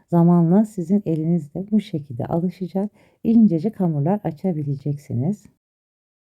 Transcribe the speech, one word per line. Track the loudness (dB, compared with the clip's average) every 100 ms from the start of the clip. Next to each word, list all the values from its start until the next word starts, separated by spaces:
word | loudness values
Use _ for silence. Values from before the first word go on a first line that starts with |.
| -2
Zamanla | 2 4 4 4 2 2
sizin | -2 -2 -2 0
eliniz | -2 0 -2 -4
de | -12 -2
bu | -2
şekilde | -2 -6 -8 -8 -4
alışacak. | -2 -4 -6 -8 -6 -6 _ _ _
İncecik | 2 6 6 4 -2 -2
hamurlar | -2 0 0 -2
açabileceksiniz. | -4 -4 -4 -4 -4 -6 -6 -6 -6 -4 -2 -4 _ _ _ _ _ _ _ _ _